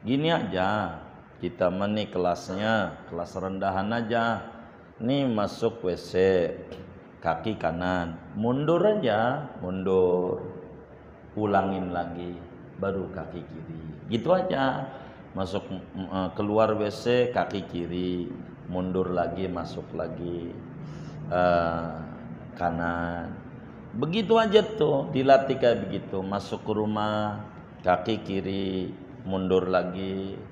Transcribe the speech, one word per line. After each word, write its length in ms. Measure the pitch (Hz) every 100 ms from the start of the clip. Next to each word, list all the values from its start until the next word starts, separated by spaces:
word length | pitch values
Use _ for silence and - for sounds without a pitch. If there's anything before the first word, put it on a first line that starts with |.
| 104
Gini 240 | 139 156
aja, 720 | 165 107 92 95 107 92 80 - - - -
kita 240 | - - 90
meni 400 | 92 101 107 101
kelasnya, 880 | 90 90 87 - 95 110 110 92 78 -
kelas 240 | 85 87 95
rendahan 560 | 95 95 98 95 101
aja. 560 | 117 113 117 117 110 - - - - - -
Nih 240 | 117 139 135
masuk 560 | 110 101 - 117 -
W 160 | 90 87
C, 140 | - 92 95 92 82 71 - - - - - -
kaki 400 | 85 80 113 101
kanan, 560 | 82 82 90 90 85 82 - 104
mundur 400 | 113 131 151 170 202
aja, 640 | 214 127 104 117 139 143 -
mundur. 880 | 90 92 95 95 92 90 90 - - - - - - - - - - -
Ulangin 560 | 107 98 95 95 92
lagi, 480 | 87 85 87 87 87 85 - - -
baru 320 | 98 95 85
kaki 320 | 78 78 85
kiri. 380 | 78 82 80 80 - - - 110
Gitu 160 | 131
aja. 560 | 185 180 147 135 127 131 - - - - 92
Masuk, 320 | 92 95 -
mm, 400 | 95 87 98 92
eh, 200 | 95 92
keluar 400 | - 104 107 107
W 80 | 107 104
C, 400 | - 120 123 120
kaki 400 | 101 87 101 85
kiri, 560 | 85 85 90 90 87 87 - - - -
mundur 400 | 90 92 92 90
lagi, 320 | 90 85 87 95
masuk 400 | 90 80 - -
lagi, 560 | 82 82 82 87 87 85 90 - - - - - - -
eh, 600 | 87 87 87 85 82 82 80 78 - - - - -
kanan. 800 | 85 82 85 85 85 85 82 - - - - - -
Begitu 400 | 110 147 196 208
aja 320 | 226 220 208 208
tuh, 480 | - 156 143 135
dilatih 480 | 131 135 135 - 127
kayak 240 | 123 107 98
begitu. 400 | 98 - 98 95
Masuk 400 | 101 - 110 -
ke 80 |
rumah, 720 | 107 107 107 107 107 107 104 107 - - - 90
kaki 400 | 90 - 107 -
kiri, 640 | 95 95 98 95 92 92 - - - 92
mundur 400 | 95 92 92 92
lagi. 640 | 92 87 90 95 95 95 98 -